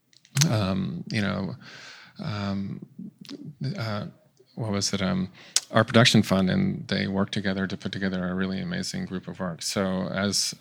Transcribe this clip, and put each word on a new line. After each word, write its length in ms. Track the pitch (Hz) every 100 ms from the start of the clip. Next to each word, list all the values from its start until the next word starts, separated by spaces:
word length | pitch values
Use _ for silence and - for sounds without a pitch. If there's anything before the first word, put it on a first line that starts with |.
| _ _ _ 139 160
um, 540 | 110 95 95 98 - -
you 100 | 113
know, 360 | 98 95 95 - - - - - - -
um, 580 | - 104 101 98 98 - - - - - - - 147 - 135 202
uh, 280 | 113 104 - - _ _ _
what 160 | - 110
was 220 | 101 -
it? 80 | 98
Um, 260 | 92 92 92 - - - -
our 140 | 113
production 380 | 110 113 120 110
fund, 280 | - 95 92
and 360 | 98 98 98 -
they 180 | 98 98
worked 260 | 95 101
together 340 | 110 95 95 95
to 100 | 98
put 140 | 98
together 340 | 95 95 92 90
a 60 |
really 260 | 92 95 95
amazing 460 | 90 92 90 98 92
group 200 | 92 -
of 140 | 87
work. 220 | 92 80
So 460 | - 104 95 95 90
as 420 | 95 101 95 - -